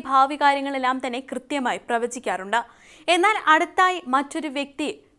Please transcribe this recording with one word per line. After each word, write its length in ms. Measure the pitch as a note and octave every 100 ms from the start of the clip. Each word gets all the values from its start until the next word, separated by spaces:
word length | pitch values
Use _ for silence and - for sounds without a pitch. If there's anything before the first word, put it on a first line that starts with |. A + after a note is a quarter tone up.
| C4
ഭാവി 300 | C4+ C4+ D4
കാര്യങ്ങളെല്ലാം 680 | C#4+ C#4 C#4 C#4 B3+ C4 C4
തന്നെ 140 | A#3+ C4
കൃത്യമായി 500 | B3+ - C#4+ A#3+ F3+ -
പ്രവചിക്കാറുണ്ട്. 720 | A#3 A#3 A#3+ A3 F#3 F#3+ A3+ B3 - - - -
എന്നാൽ 280 | F4 G4+ G#4+ D4+
അടുത്തായി 480 | D#4 E4 F#4 F#4 F#4 B3
മറ്റൊരു 420 | C4 C#4 E4 D4
വ്യക്തി 400 | C4+ C#4 - C#4+ - _